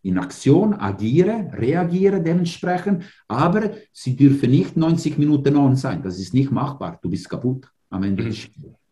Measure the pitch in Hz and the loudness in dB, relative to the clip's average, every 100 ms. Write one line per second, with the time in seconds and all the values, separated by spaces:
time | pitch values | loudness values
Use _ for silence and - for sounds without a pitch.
0 | 95 90 90 - 131 165 214 - 98 98 | -4 -4 -4 -2 2 4 2 0 -6 -4
1 | 110 160 196 226 147 101 117 170 175 185 | 0 2 2 -2 -6 -4 -2 0 0 2
2 | 196 190 165 180 170 - 180 180 202 175 | 2 2 0 0 -2 -4 -4 -2 -2 -2
3 | - _ - 120 170 214 214 - - - | -4 _ -6 0 2 2 -2 -6 -16 -8
4 | 131 127 139 - 120 143 - 165 165 165 | -6 4 6 6 4 2 2 0 2 2
5 | 151 147 147 143 139 143 135 127 131 87 | 0 0 2 2 2 4 4 2 0 -6
6 | 92 92 95 131 - 113 135 - 85 - | -6 -8 -2 0 0 -2 -4 -6 -10 -8
7 | 87 95 - 85 127 131 - _ _ 95 | -6 -6 -8 -6 -4 -6 -10 _ _ -6
8 | 98 98 113 - - - - - _ | -2 -2 -4 -8 -12 -20 -20 -20 _